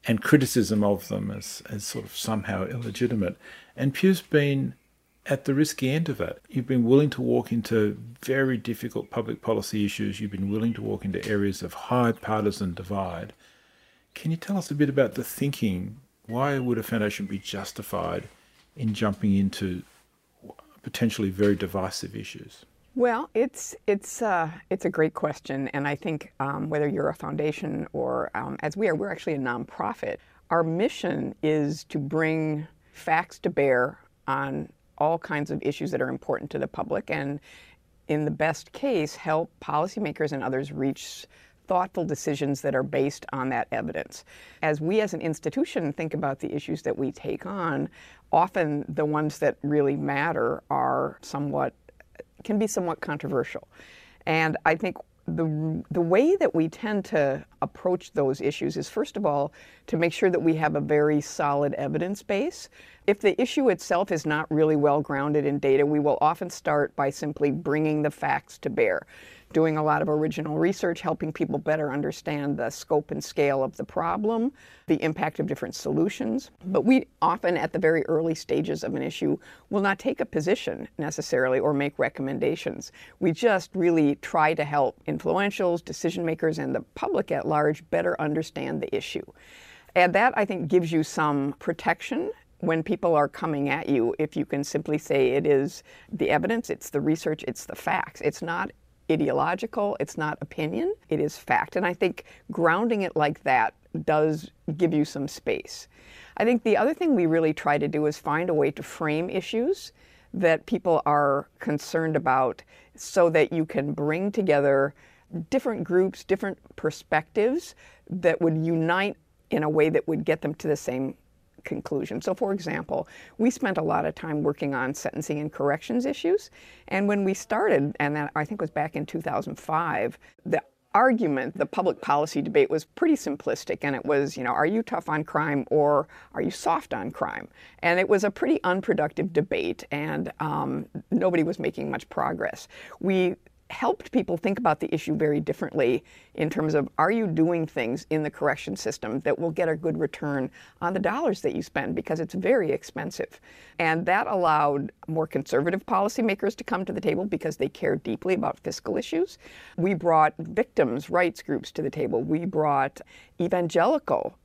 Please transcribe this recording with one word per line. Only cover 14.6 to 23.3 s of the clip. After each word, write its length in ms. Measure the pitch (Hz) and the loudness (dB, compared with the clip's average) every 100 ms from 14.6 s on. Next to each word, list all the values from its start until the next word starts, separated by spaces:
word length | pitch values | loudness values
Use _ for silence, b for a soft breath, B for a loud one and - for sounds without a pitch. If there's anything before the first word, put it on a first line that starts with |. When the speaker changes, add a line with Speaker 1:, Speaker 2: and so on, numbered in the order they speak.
| - | -2
Speaker 1:
a 40 | |
bit 160 | 147 143 | 2 2
about 240 | 139 123 | 4 2
the 100 | - | 0
thinking? 720 | 120 - 143 143 113 90 98 110 _ _ - | -8 -2 -2 0 -2 -2 -4 -10 _ _ -8
Why 320 | 117 139 139 | -2 0 0
would 180 | 123 113 | 0 -2
a 60 | |
foundation 420 | 107 113 107 - | -2 0 0 -2
be 140 | 98 98 | -6 -6
justified 880 | - 98 90 - - 90 85 87 - b b b b - | -8 -10 -10 -12 -8 -4 -4 -6 -8 b b b b -6
in 160 | 113 | -4
jumping 420 | 101 107 101 107 | 0 -2 0 2
into 480 | 98 98 - 95 90 - _ _ _ _ _ - - _ _ | 4 2 0 -4 -6 -10 _ _ _ _ _ -20 -20 _ _
potentially 480 | - - 117 - 101 | -12 -2 0 0 -2
very 280 | 92 104 98 | 2 4 4
divisive 600 | 92 95 95 - 92 107 | 0 -2 -4 -6 -8 -10
issues? 480 | 104 - 110 - _ _ _ | -12 -14 -18 -20 _ _ _
Speaker 2:
Well, 340 | 254 247 226 320 | 0 0 0 -2